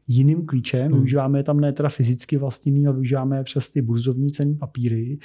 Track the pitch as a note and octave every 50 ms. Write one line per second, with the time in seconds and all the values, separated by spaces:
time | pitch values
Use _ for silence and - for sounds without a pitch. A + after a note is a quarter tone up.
0 | _ - A#2+ B2+ C3+ D3 D#3 E3+ E3 D#3 C#3 B2+ A#2 - - B2+ C3 D3+ C#3+ C#3+
1 | C3+ B2+ C3+ C#3+ C3 C3+ C#3 C#3 C#3 D3 D3 D3 D3 C#3+ C#3 - D3 C#3+ - -
2 | B2 A#2 B2+ B2 - - D3+ C#3 C#3 C3 - - - C#3+ C#3 C#3+ C#3+ C#3+ C3+ C3+
3 | C3 B2 C#3 C3+ C3 C3+ C3+ C3+ C3+ - - C#3 - - - D3 B2 A2+ A#2 A#2
4 | A#2+ C3 B2+ B2+ C#3 C#3+ C#3+ - C#3+ C#3+ D3 D3 C#3+ - - B2 A#2+ A#2+ A2+ A2+
5 | A2+ B2 C#3+ D3 -